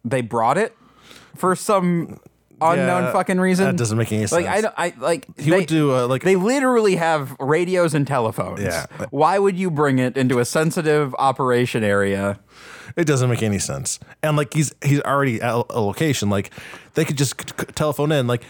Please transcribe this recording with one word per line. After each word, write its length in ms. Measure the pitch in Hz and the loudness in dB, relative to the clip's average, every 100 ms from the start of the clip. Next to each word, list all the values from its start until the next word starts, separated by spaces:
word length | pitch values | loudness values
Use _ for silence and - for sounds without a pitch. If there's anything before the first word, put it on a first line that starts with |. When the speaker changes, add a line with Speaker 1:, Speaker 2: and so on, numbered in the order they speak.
Speaker 1:
they 160 | 113 131 | -2 -4
brought 360 | 113 117 117 156 | -2 0 2 2
it 180 | 220 _ _ _ - - - - | -2 _ _ _ -20 -20 -20 -4
for 180 | 180 | -2
some 640 | 180 - 196 180 170 - - - _ _ - | 0 0 2 2 -2 -4 -12 -20 _ _ -2
unknown 440 | 160 175 180 180 | 2 2 2 0
Speaker 2:
Yeah, 80 | 180 | 0
Speaker 1:
fucking 260 | 196 185 185 | 0 0 0
reason. 260 | 185 185 190 | 2 2 2
Speaker 2:
that 100 | - | 0
doesn't 200 | 117 110 | 0 0
make 160 | 110 | 0
any 140 | 107 104 | -2 0
Speaker 1:
Like, 180 | 170 170 | 0 0
I 140 | 196 | -2
Speaker 2:
sense. 20 | |
Speaker 1:
don't, 100 | 220 - | -2 -4
I, 180 | 170 - | -6 -4
like, 280 | 165 170 - - | -4 -4 -6 -4
Speaker 2:
He 120 | 147 | 2
Speaker 1:
they, 60 | 185 | 2
Speaker 2:
would 60 | 160 | 2
do, 260 | 160 147 | 2 2
uh, 140 | 127 123 | 2 0
like 160 | 127 | 0
Speaker 1:
they 120 | 180 190 | 2 2
literally 600 | 202 277 262 240 214 170 | 2 2 2 4 2 2
have 400 | 165 156 131 131 | 2 0 -2 -6
radios 560 | 135 160 180 185 170 | 0 0 2 2 2
and 120 | 147 139 | 2 0
telephones. 540 | 139 110 - 90 95 | 0 0 -2 -6 -4
Speaker 2:
Yeah. 240 | 95 82 - - 101 | -4 -4 -6 -10 -8
Speaker 1:
Why 280 | 139 156 196 | 2 2 4
would 180 | 196 180 | 2 0
you 140 | 185 | -2
bring 280 | 151 147 131 | 0 2 2
it 180 | 127 135 | 2 0
into 240 | 127 123 | 2 2
a 40 | |
sensitive 680 | 123 160 160 180 156 151 143 127 | 0 0 0 0 2 2 0 0
operation 680 | 135 123 131 120 123 123 | 0 2 0 2 2 0
area? 540 | 107 101 98 98 101 104 _ - - - - - | 2 2 2 0 -2 -4 _ -20 -20 -20 -10 -2
Speaker 2:
It 80 | 160 | 0
doesn't 240 | 135 127 | 2 2
make 120 | 117 | 0
any 180 | 110 95 | 0 -2
sense. 400 | - 69 - - - - | -4 -6 -8 -10 -14 -6
And, 160 | 156 151 | -2 0
like, 160 | 147 | 0
he's, 220 | 156 139 - | -2 -2 -2
he's 180 | 139 143 | 0 0
already 380 | - 139 139 110 | 2 0 0 0
at 140 | 120 117 - | -2 -2 -2
a 100 | 117 | -2
location. 480 | 101 98 160 127 101 | -2 0 -2 0 0
Like, 220 | 101 98 - - - - | -2 -4 -14 -18 -20 -6
they 100 | - | -4
could 120 | 160 143 | -2 -2
just 240 | 139 - | -2 -4
c-, 60 | - - | -14 -10
c-, 60 | - - | -10 -4
telephone 340 | 151 143 147 | -4 -2 0
in, 160 | 151 120 | 0 0
like, 160 | 120 | -4